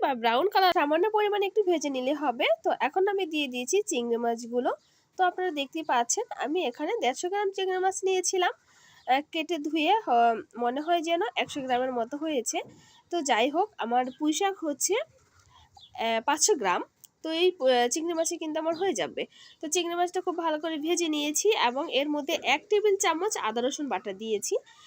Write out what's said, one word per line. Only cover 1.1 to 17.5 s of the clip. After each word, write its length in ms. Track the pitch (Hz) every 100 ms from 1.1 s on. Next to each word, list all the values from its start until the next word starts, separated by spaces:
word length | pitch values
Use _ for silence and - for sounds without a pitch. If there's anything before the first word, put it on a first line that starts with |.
পরিমাণে 360 | 427 415 403 392
একটু 160 | 427
ভেজে 260 | 370 330 294
নিলে 260 | 262 254
হবে। 300 | 294 285 240 466 659
তো 60 | - -
এখন 280 | 254 381 392
আমি 180 | 392 349
দিয়ে 220 | 302 285
দিয়েছি 340 | 247 247 392
চিংড়ি 340 | 415 285 240 233
মাছগুলো। 540 | 233 233 240 247 285 587 _ _ _ -
তো 80 |
আপনারা 260 | 359 370 370
দেখতেই 320 | 294 269 320
পাচ্ছেন 420 | 311 254 240 - 480 -
আমি 280 | 247 349
এখানে 280 | 285 254 302 453
দেড়শো 280 | 247 269 359
গ্রাম 220 | 403 403
চিংড়ি 280 | 392 370 370
মাছ 220 | 381 381
নিয়েছিলাম, 460 | 381 381 349 381 359 - _ _ - - -
আহ, 140 | 269 294
কেটে 260 | 330 311 330
ধুয়ে, 360 | 294 311 311 440 427
হ-, 520 | 240 233 226 - 214
মনে 220 | 240 262
হয় 200 | 311 349
যেন 200 | 320 339 427 -
একশো 240 | 247 294
গ্রামের 320 | 262 247 262
মতো 240 | 247 226 285
হয়েছে। 420 | 320 285 - 339 - - - - -
তো 120 | 349
যাই 260 | 285 214 254
হোক, 220 | 302 427 -
আমার 260 | 320 247 254 254
পুঁই 140 | 302
শাক 320 | 311 392 392
হচ্ছে, 300 | 320 285 -
আহ, 1300 | 440 640 _ _ _ _ - _ - - - 226 226 233
পাঁচশো 280 | 302 -
গ্রাম। 300 | 339 196 190 494 _ - _
তো 80 | 320
এই, 220 | 320 370